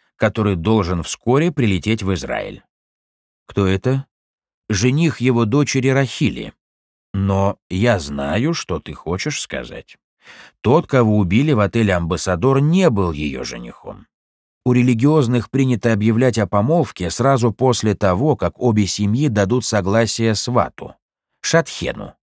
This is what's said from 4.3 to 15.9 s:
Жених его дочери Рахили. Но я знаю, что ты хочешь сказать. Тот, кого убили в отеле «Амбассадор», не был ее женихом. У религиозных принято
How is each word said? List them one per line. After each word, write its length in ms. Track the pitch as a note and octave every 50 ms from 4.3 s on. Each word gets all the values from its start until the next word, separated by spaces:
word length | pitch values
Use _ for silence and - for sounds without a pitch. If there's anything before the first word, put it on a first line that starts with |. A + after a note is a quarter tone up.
| _ _ _ _ _ _ _ -
Жених 520 | G#2+ F#2 A2+ B2+ C3+ D3+ E3+ D3+ A2+ -
его 240 | A#2 C3 A#2+ A#2 A#2
дочери 440 | G#2 B2+ D3 C#3+ - - C3 B2 C3+
Рахили. 640 | C3 C3+ C#3 A#2+ - - D#3 G2+ - A#2 G#2+ G#2+ - _ _ _ _ _ _ _ _ _ _ _ -
Но 440 | G2+ G2 G2 G2 G2 G2 G2+ G2 - _ -
я 300 | F#2 F#2 A2 A#2+ G#2+ F2+
знаю, 540 | D#2 D2+ C#2+ C#2+ C#2 C#2+ E2 G#2+ C3 D#3+ E3
что 260 | - - - F2 -
ты 140 | - - C#2+
хочешь 460 | - - D#2+ F2+ F#2+ - D3+ C#3+ -
сказать. 580 | - - D2 C2 A#1+ - - - - - - _ _ _ _ _ _ - - - - - _ _
Тот, 260 | - G#2 C3+ E3+ -
кого 300 | - C#3+ B2+ A#2 G#2+ G#2
убили 340 | G#2+ G2+ E2 F#2+ B2 D3 D#3
в 80 | C3+ G#2+
отеле 340 | G2+ F2+ - A#2 A2+ G2 F#2
«Амбассадор», 680 | F2 E2+ E2 F2+ E2+ - F#2+ F2+ E2 G#2 C3+ C3 C#3
не 300 | C#3+ D3+ E3+ F#3+ F#3 D#3
был 220 | A2 G2 F#2 E2+
ее 320 | D#2 D2 D2+ C#2+ B1+ B1+ B1
женихом. 640 | C2 B1+ A#1+ A#1+ A#1 - - - G#1 G#1 G2 - _ _ _ _ _ _ _ _ _ _ _ -
У 60 | B2+
религиозных 800 | A#2+ B2 B2 B2+ A#2+ A2 B2+ D3 D#3 D#3 B2+ A2+ B2 A#2+ G#2+ -
принято 420 | - C3+ C3+ B2+ A#2+ G2 - A#2